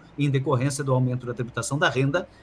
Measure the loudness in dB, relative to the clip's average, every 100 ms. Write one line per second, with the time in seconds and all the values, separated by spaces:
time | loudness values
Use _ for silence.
0 | -10 -2 0 0 2 0 0 -2 0 2
1 | 2 -2 -6 -6 -6 -6 -4 2 2 2
2 | 2 0 -4 -14